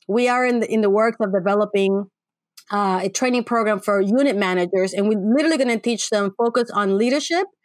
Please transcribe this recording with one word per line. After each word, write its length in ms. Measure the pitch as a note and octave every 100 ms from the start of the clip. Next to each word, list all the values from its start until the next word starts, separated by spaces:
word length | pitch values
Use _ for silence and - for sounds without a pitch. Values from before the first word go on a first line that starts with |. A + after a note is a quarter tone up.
| -
we 200 | G#3+ B3
are 180 | B3 B3+
in 140 | A#3+
the, 120 | A3
in 80 | A3+
the 80 | G#3
works 300 | G3+ A3+ A3+
of 100 | G#3+
developing, 760 | G3 F3+ G3+ G#3 G3+ G3 G3 G3 _ _ _ _ - _
uh, 280 | G#3 G3+ F#3
a 60 | F#3+
training 360 | F#3+ B3+ B3
program 340 | A#3 A#3 G#3+ G3+
for 220 | - G3+
unit 360 | F#3+ A#3+ C#4+ G3+
managers, 560 | F#3+ F3+ F3+ F#3 F#3
and 160 | G3+ G#3
we're 260 | G#3+ G3+ C4
literally 220 | D#4 D#4
gonna 200 | B3+ A3+
teach 320 | A#3 A3+ -
them 240 | G#3 G3+ G3
focus 340 | A#3 A#3+ A#3+
on 280 | G3+ G3 G3
leadership 480 | A#3+ C#4+ C#4+ E4+ G4 _